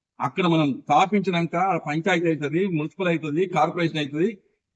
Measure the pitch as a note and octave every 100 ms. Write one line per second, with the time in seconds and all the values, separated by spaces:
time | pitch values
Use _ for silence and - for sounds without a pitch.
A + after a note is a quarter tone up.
0 | _ - C3 - F3+ D#3+ D3 A#2+ - D3
1 | F#3+ G3+ F#3+ E3+ E3+ E3+ F#3+ D#3+ D3+ D#3
2 | F#3+ F3 E3+ D3 C#3+ E3 G3+ D#3 D#3 -
3 | F3+ D#3+ D3+ D3+ F#3 F3 E3+ F3 E3 D#3
4 | C#3 D3 G#3 G#3 _ _ _